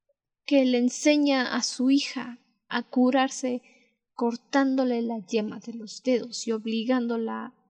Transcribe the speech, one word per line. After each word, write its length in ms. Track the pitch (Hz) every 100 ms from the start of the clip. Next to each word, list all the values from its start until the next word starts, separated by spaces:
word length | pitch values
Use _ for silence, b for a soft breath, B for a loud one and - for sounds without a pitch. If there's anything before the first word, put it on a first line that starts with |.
| _ _ _ _
que 200 | - 277
le 140 | 254 247
enseña 760 | 247 - 302 294 285 269 240
a 80 | 240
su 280 | - - 254
hija 480 | 277 - 254 240 240 _ _ -
a 140 | 247
curarse 800 | - 254 254 262 269 - 254 247 b b b b _
cortándole 880 | - 233 240 - 277 269 262 254 233
la 220 | 233 226 180
yema 340 | 226 208 214
de 140 | 240
los 280 | 233 214 -
dedos 440 | 254 240 240 - -
y 60 |
obligándola 1040 | 220 220 226 226 254 233 233 226 220 233 _